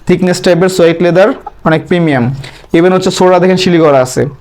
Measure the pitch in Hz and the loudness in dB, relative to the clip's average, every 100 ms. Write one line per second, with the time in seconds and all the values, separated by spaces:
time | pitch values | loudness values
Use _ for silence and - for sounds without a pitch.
0 | - 175 180 175 185 170 185 185 170 160 | -4 -2 0 -2 0 0 0 0 0 0
1 | 175 175 208 - - - - 160 160 180 | 0 2 0 -2 -12 -6 -2 -2 -2 -2
2 | 165 135 120 135 - - - 165 175 185 | 0 0 -2 -6 -12 -18 -4 0 2 0
3 | 185 180 185 180 185 185 185 170 160 139 | -2 0 2 2 2 0 0 2 2 2
4 | 131 - 127 - | 0 -2 -6 -8